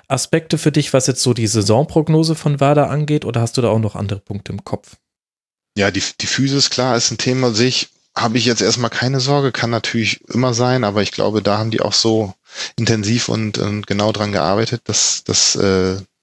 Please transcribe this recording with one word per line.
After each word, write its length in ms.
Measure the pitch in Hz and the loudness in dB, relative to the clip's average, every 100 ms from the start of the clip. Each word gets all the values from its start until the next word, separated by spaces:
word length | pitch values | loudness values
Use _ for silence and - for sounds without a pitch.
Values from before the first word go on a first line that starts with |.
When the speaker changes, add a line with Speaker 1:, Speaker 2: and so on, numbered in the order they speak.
| - | -6
Speaker 1:
Aspekte 500 | 131 - 165 165 151 | -4 0 -2 0 0
für 140 | 156 | 2
dich, 220 | 147 - | 0 2
was 140 | 131 135 | 2 2
jetzt 160 | 127 | 0
so 100 | 127 | 0
die 140 | 117 107 | 2 2
Saisonprognose 880 | 110 101 110 156 165 156 156 160 156 | 2 4 2 4 0 2 2 2 0
von 240 | 151 143 | -2 2
Werder 300 | 139 147 143 | 4 4 2
angeht, 360 | 147 147 151 107 | -2 0 -2 0
oder 160 | 120 | -2
hast 160 | 117 135 | 0 0
du 40 | |
da 80 | 113 | 2
auch 100 | 110 | 2
noch 160 | 107 - | 0 -4
andere 240 | 101 101 | -6 -6
Punkte 340 | - 101 - | -8 -10 -10
im 100 | 98 | -12
Kopf? 320 | - - - - _ _ _ _ _ _ _ 104 | -8 -10 -10 -20 _ _ _ _ _ _ _ 0
Speaker 2:
Ja, 120 | 101 | 0
die, 120 | 95 - - | 0 -6 -6
die 60 | 101 | -4
Physis, 420 | - 135 139 - | -2 0 2 0
klar, 260 | - 127 117 | 0 0 2
ist 160 | - | 0
ein 60 | 110 | 0
Thema, 340 | 127 127 127 | -2 2 2
sehe 160 | 107 127 | 2 2
ich, 200 | - - _ _ - | 0 -6 _ _ -4
habe 220 | 113 120 | 0 2
ich 80 | 120 | 0
jetzt 160 | 110 | 2
erstmal 300 | 101 120 113 | 0 0 -2
keine 280 | - 123 135 | -2 -2 0
Sorge, 320 | 131 143 135 | 0 0 0
kann 200 | - 117 | -2 -2
natürlich 500 | 117 - 113 104 - - | -2 -2 -2 -2 -4 -4
immer 240 | 117 127 | 0 0
sein, 300 | 117 123 127 | 2 2 2
aber 180 | 104 104 | 0 0
ich 100 | 98 | -2
glaube, 300 | - 101 107 | -2 0 0
da 160 | 104 104 | 0 0
haben 140 | 110 | 0
die 100 | 110 | -2
auch 120 | 101 | 0
so 400 | - 113 110 101 - _ - - - | 0 2 0 -2 -8 _ -12 -10 -2
intensiv 500 | 113 110 101 117 - | 0 0 0 -2 0
und, 300 | 110 107 104 | -2 -2 -2
und 300 | 104 104 - | -4 -4 -4
genau 240 | 101 107 | 0 0
dran 200 | 104 104 | 0 -2
gearbeitet, 500 | 98 78 104 113 120 - | 0 0 0 -2 -4 -4
dass, 380 | 123 - - | -2 0 -2
dass, 320 | - - - - | -2 0 0 2
äh, 420 | 98 95 92 95 92 _ | 2 2 0 -4 -10 _